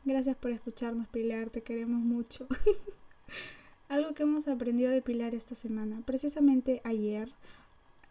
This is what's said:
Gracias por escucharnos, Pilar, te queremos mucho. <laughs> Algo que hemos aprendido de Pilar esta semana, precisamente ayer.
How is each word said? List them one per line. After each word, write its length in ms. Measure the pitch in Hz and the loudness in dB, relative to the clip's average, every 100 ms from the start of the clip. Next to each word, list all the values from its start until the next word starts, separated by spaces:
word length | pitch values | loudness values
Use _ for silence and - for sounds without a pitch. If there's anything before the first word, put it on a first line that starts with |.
| 269 | -2
Gracias 320 | 269 262 254 | -2 -2 -4
por 140 | 247 | -6
escucharnos, 560 | 233 - 226 233 233 226 | -8 -10 -8 -6 -6 -6
Pilar, 420 | 240 226 220 226 | -4 -4 -4 -6
te 140 | 233 | -10
queremos 360 | 226 233 233 240 | -8 -6 -4 -2
mucho. 460 | 233 240 233 - 262 | 0 -2 -4 -12 -8
<laughs> 1400 | 262 415 427 - - - - - - - - - - - | 2 4 2 -4 -16 -20 -20 -18 -16 -16 -20 -20 -20 -4
Algo 240 | 285 311 | -2 -2
que 80 | 302 | -2
hemos 240 | 302 302 294 | 0 0 -2
aprendido 440 | 254 240 240 254 | -4 -2 0 2
de 100 | 262 | 0
Pilar 320 | 254 233 233 | 0 -4 -4
esta 220 | 233 - 240 | -6 -10 -14
semana, 480 | 226 220 214 214 233 | 4 4 4 -4 -2
precisamente 720 | 262 294 294 285 262 254 254 | -2 0 6 8 8 4 0
ayer. 480 | 226 226 208 214 226 - - - - - _ - - | 0 0 0 -2 -6 -12 -20 -20 -20 -20 _ -20 -8